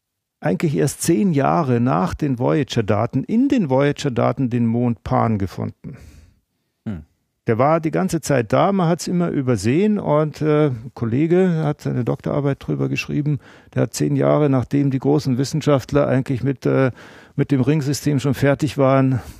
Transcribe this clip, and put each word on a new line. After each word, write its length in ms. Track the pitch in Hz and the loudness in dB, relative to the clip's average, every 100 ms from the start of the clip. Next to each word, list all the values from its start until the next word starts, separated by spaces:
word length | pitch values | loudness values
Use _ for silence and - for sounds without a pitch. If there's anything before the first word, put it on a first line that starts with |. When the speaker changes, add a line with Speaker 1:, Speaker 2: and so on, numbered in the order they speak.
| _ _ _ _ | _ _ _ _
Speaker 1:
eigentlich 360 | 151 180 165 156 | -4 -2 -2 0
erst 260 | 147 - | -2 0
zehn 300 | - 180 202 | 0 2 2
Jahre 480 | 139 139 170 139 120 | 2 2 2 2 0
nach 340 | 123 156 180 | 2 0 -2
den 240 | - 147 120 | -2 -4 -2
Voyager-Daten, 880 | 135 156 131 120 101 104 120 135 | 0 0 0 -2 0 0 0 -4
in 240 | - 226 277 | -2 0 0
den 200 | 269 156 | 0 0
Voyager-Daten 800 | 131 143 143 143 117 123 127 127 | 2 2 0 -4 0 0 0 -2
den 160 | 120 117 | 0 0
Mond 360 | 117 123 117 | 0 0 -2
Pan 360 | - 127 117 107 | -2 0 2 0
gefunden. 580 | 98 - 107 - - 135 - - - _ _ _ _ _ 113 | -2 -6 -10 -10 -16 -18 -20 -20 -20 _ _ _ _ _ -12
Speaker 2:
Hm. 160 | 90 76 _ _ _ - | -12 -14 _ _ _ -4
Speaker 1:
Der 100 | 110 | 0
war 220 | 139 165 | 2 2
die 100 | 160 | 0
ganze 300 | 160 185 165 | -2 -2 -4
Zeit 320 | - 135 110 | 0 0 2
da, 200 | 131 175 | 2 2
man 160 | 196 165 | 2 0
hat's 200 | 175 - | 0 -2
immer 220 | 175 170 | -2 -2
übersehen 680 | - 127 113 104 147 214 208 | -2 0 0 0 2 2 0
und, 420 | - 147 156 - | 0 0 0 -2
äh, 240 | 151 151 151 | 0 2 2
ein 240 | 117 120 | -2 -10
Kollege 680 | - 117 123 165 180 185 160 | -8 -4 0 2 2 2 0
hat 160 | 151 147 | -2 -4
seine 240 | 143 131 | -4 -2
Doktorarbeit 540 | 123 143 - 151 139 139 | -2 -4 -2 -2 -2 -4
drüber 240 | - 139 135 | -6 -4 -2
geschrieben, 520 | 135 - 147 147 143 - - - | -4 -4 -4 -2 -4 -6 -20 -8
der 80 | 131 | -2
hat 120 | 127 | -2
zehn 220 | - 151 139 | -2 -2 2
Jahre, 320 | 139 147 147 | 2 4 2
nachdem 420 | 131 120 143 139 | 0 0 0 0
die 80 | 131 | 0
großen 380 | 135 147 139 123 | 0 0 0 -2
Wissenschaftler 680 | 139 156 147 139 - 143 135 | -2 -2 2 0 2 0 2
eigentlich 360 | 123 - 127 | 0 -2 -2
mit, 220 | 131 131 139 | -2 -2 0
äh, 260 | 135 131 - - - - | 2 2 -2 -14 -20 -10
mit 160 | - 139 | -4 0
dem 100 | 139 | 2
Ringsystem 600 | 127 156 139 139 147 139 | 2 2 0 -2 0 0
schon 140 | 143 | 0
fertig 440 | 123 139 135 139 - | 0 2 2 -2 2
waren, 420 | 131 135 131 131 - | 4 4 2 0 -4